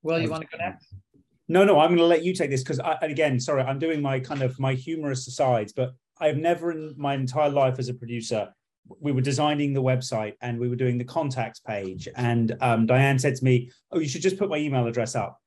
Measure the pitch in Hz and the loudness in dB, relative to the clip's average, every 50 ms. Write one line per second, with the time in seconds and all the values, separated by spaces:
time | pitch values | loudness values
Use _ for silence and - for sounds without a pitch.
0 | _ 156 165 165 165 160 160 160 160 - - - 170 180 - - _ _ - - | _ 0 0 0 0 -2 -4 -6 -8 -12 -10 -8 -8 -8 -8 -10 _ _ -20 -20
1 | _ _ _ _ _ _ _ _ _ - 165 180 196 202 196 147 156 160 175 170 | _ _ _ _ _ _ _ _ _ 0 4 6 6 8 8 6 6 6 6 6
2 | 170 170 170 160 165 180 185 185 170 139 135 127 131 - 156 127 - 175 156 - | 6 6 6 4 4 0 0 0 -2 0 0 -2 -2 -2 -4 -4 -2 -2 -2 -2
3 | - 156 151 139 160 147 131 123 127 - 151 135 131 127 135 139 156 165 160 151 | -2 -4 0 0 2 2 2 0 0 0 0 0 0 0 -2 -2 -2 -2 -2 0
4 | 143 139 135 131 131 131 151 139 135 123 127 - 135 135 135 131 127 156 165 160 | 0 -2 -2 -2 -4 -6 -4 -2 -2 -2 -2 -2 -2 -2 -2 -2 -4 -6 -8 -6
5 | 151 143 135 127 131 - 127 - 147 131 123 113 107 101 - - 127 123 131 _ | -4 -4 -4 -6 -6 -10 -2 0 2 4 4 2 0 -4 -4 -4 -4 -4 -4 _
6 | _ _ _ _ 170 151 151 143 156 170 175 165 160 170 170 156 156 156 139 143 | _ _ _ _ 0 0 0 2 2 0 0 0 0 -4 -4 -4 -8 -12 -12 -6
7 | 143 143 139 135 131 127 127 151 151 147 143 143 135 131 127 131 123 117 123 127 | -4 -2 -2 -2 -2 -2 0 2 0 2 4 4 2 2 2 -2 -4 -8 -8 -10
8 | - 117 120 117 110 - 117 107 101 - _ _ _ _ _ _ _ - - _ | -10 -8 -8 -8 -6 -4 -4 -4 -4 -6 _ _ _ _ _ _ _ -20 -20 _
9 | 143 147 139 127 127 139 135 127 151 151 151 147 147 143 139 135 131 131 127 127 | -4 -2 0 0 0 0 0 2 2 2 2 0 0 0 0 0 2 2 0 0
10 | 127 - - 110 107 107 - _ - 120 120 117 123 123 123 117 131 127 120 120 | -2 -4 -4 -4 -4 -6 -8 _ -8 -6 -4 -4 -4 -4 -2 0 0 0 0 0
11 | 123 123 - 165 156 143 131 131 117 107 - - _ - 110 104 98 95 92 92 | -4 -4 -4 -4 -4 -2 -2 -4 -6 -6 -8 -14 _ -8 -8 -6 -6 -8 -10 -10
12 | - - - - 123 120 120 120 117 110 - - 131 123 117 110 113 113 123 131 | -12 -12 -8 -4 -2 0 2 2 0 0 -2 0 0 2 2 2 4 4 6 4
13 | 135 139 139 131 131 151 131 127 127 131 127 120 123 - _ _ _ _ - 160 | 6 4 4 2 2 0 -2 2 2 4 4 2 2 -2 _ _ _ _ -4 -2
14 | 160 147 131 165 151 190 185 - 208 - 156 151 151 151 135 127 120 117 113 123 | -2 -2 -4 -2 -2 -2 0 0 -4 -2 -2 -2 -2 -2 0 0 0 0 -2 -2
15 | 117 110 - 123 101 98 - _ _ | -4 -2 -2 -4 -6 -6 -8 _ _